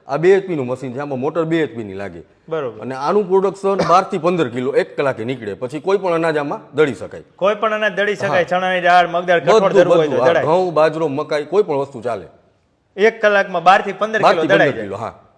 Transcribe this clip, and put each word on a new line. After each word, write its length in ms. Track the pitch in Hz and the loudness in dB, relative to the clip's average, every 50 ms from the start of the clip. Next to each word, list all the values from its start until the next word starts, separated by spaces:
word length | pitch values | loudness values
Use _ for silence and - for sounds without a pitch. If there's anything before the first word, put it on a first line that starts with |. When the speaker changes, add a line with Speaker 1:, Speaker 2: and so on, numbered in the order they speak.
| _ - | _ -8
Speaker 1:
આ 80 | 135 | -6
બે 180 | 151 160 180 196 | 0 4 4 4
એચપી 220 | 190 190 190 175 | 4 2 -2 -4
નું 100 | 147 127 | -4 -4
મશીન 260 | 120 127 127 143 131 117 | -4 -6 -8 -8 -10 -10
છે, 80 | 131 | -8
આમાં 200 | 147 147 139 123 | -8 -6 -6 -4
મોટર 240 | 127 156 156 170 160 | -4 -4 -2 -2 -2
બે 180 | 160 165 165 151 | 0 0 -2 -2
એચપી 220 | - 117 117 110 | -2 -4 -8 -10
ની 100 | 101 95 | -10 -10
લાગે. 280 | 98 101 98 85 85 78 _ _ _ _ - | -10 -10 -12 -12 -16 -20 _ _ _ _ -8
Speaker 2:
બરોબર. 340 | 160 160 143 120 107 107 113 | -8 -6 -6 -8 -8 -10 -12
Speaker 1:
અને 120 | 123 131 | -10 -10
આનું 340 | 131 143 175 190 208 208 175 | -6 -2 0 0 0 0 2
પ્રોડક્શન 600 | 185 190 190 196 180 - - 196 196 190 175 156 | 0 2 2 0 -4 -2 -2 -2 -2 -2 2 4
બાર 140 | 165 190 185 | 4 4 4
થી 160 | 185 208 180 | 2 -4 -2
પંદર 300 | 143 175 185 170 151 120 | -2 0 0 0 -2 -2
કિલો 260 | 113 127 127 131 135 | -2 -4 -4 0 0
એક 220 | 160 165 160 - | 0 0 -2 -4
કલાકે 280 | - 147 135 123 110 110 | -2 -2 -2 -2 -4 -6
નીકળે. 300 | 120 135 120 113 101 98 | -8 -6 -8 -8 -10 -8
પછી 260 | - 127 120 151 151 | -8 -8 -10 -8 -6
કોઈ 160 | 131 185 196 | -2 -2 -2
પણ 160 | 202 180 180 170 | 0 0 0 0
અનાજ 240 | 165 165 165 156 | 0 0 0 0
આમાં 240 | 151 143 147 185 220 - - - | 0 -2 -4 -6 -8 -12 -8 0
દળી 200 | 135 156 143 113 | 0 0 0 0
શકાય. 280 | - 101 85 95 85 - _ _ | -6 -10 -14 -14 -16 -18 _ _
Speaker 2:
કોઈ 180 | - 175 196 214 | -2 -2 0 0
પણ 180 | 208 226 220 214 | 0 -2 -2 -2
અનાજ 200 | 214 214 208 180 | 0 -2 -2 -2
દળી 220 | 180 202 202 208 | -2 -2 -2 -2
શકાય, 160 | 151 196 196 | -2 -2 0
Speaker 1:
હા. 120 | 156 180 165 | 0 0 0
Speaker 2:
ચણાની 380 | - 180 180 185 185 185 180 | 0 0 -2 0 0 -2 0
દાળ, 280 | 170 175 175 180 175 170 | 2 4 6 6 4 2
મગદાળ, 320 | 165 170 180 180 175 170 | 0 -4 0 2 0 2
કઠોળ 200 | 147 151 214 220 | 4 4 4 4
Speaker 1:
બધું, 120 | 196 185 175 | 4 4 4
Speaker 2:
ધરવું 240 | 190 175 175 170 | 4 4 6 4
હોય 100 | 165 156 | 4 4
તો 60 | 147 135 | 2 2
Speaker 1:
બધું, 120 | 123 123 | 2 2
હા, 80 | 127 170 | 4 2
Speaker 2:
દળાય. 120 | 160 131 | 2 2
Speaker 1:
ઘઉં, 300 | 147 160 185 185 180 160 | 2 2 2 2 0 2
બાજરો, 340 | 147 156 160 151 160 165 151 | 2 2 2 2 -2 -4 -4
મકાઈ, 360 | 135 143 151 151 160 147 151 | -4 -4 -4 -4 -4 -4 -4
કોઈ 180 | 147 170 202 208 | 0 0 0 0
પણ 140 | 170 147 | 2 0
વસ્તુ 240 | 135 139 135 - 117 | -4 -4 -6 -8 -8
ચાલે. 260 | 104 120 113 98 85 - _ _ _ _ _ _ _ _ _ _ _ _ - | -6 -6 -6 -6 -8 -14 _ _ _ _ _ _ _ _ _ _ _ _ -4
Speaker 2:
એક 240 | 190 202 226 214 - | 2 2 2 2 2
કલાકમાં 420 | - 208 208 196 196 185 185 175 165 | 0 2 2 2 0 0 -2 2 6
બાર 200 | 180 190 208 202 | 6 6 6 4
થી 100 | 202 185 | -2 -6
પંદર 280 | - 202 220 220 214 | -4 -4 -4 -2 2
Speaker 1:
બાર 120 | 160 180 202 | 2 2 2
Speaker 2:
કિલો 100 | 170 160 | 2 2
Speaker 1:
થી 60 | 151 | 2
પંદર 100 | 196 190 | 2 4
Speaker 2:
દળાય 140 | 170 143 117 | 2 2 0
જાય. 100 | 113 107 | -4 -8
Speaker 1:
કિલો, 140 | 98 95 | -8 -8
હા. 160 | 101 113 98 85 - _ _ _ | -8 -8 -10 -10 -12 _ _ _